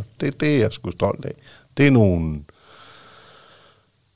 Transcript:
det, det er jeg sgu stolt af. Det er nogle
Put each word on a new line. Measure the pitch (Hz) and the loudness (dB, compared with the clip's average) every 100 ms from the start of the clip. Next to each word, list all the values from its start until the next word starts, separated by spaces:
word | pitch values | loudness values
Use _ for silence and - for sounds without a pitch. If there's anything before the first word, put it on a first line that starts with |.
| 107 - | -10 -8
det, | 147 - | -8 -4
det | 151 143 | -2 0
er | |
jeg | 101 | 0
sgu | - 87 | -4 -10
stolt | - - - - | -4 -4 -4 -10
af. | - - - _ - | -14 -20 -20 _ 0
Det | 139 | 4
er | |
nogle | 127 101 87 82 76 71 _ _ - - - - - - - - _ _ _ _ _ _ | 6 4 2 -2 -6 -12 _ _ -20 -20 -20 -20 -20 -20 -20 -20 _ _ _ _ _ _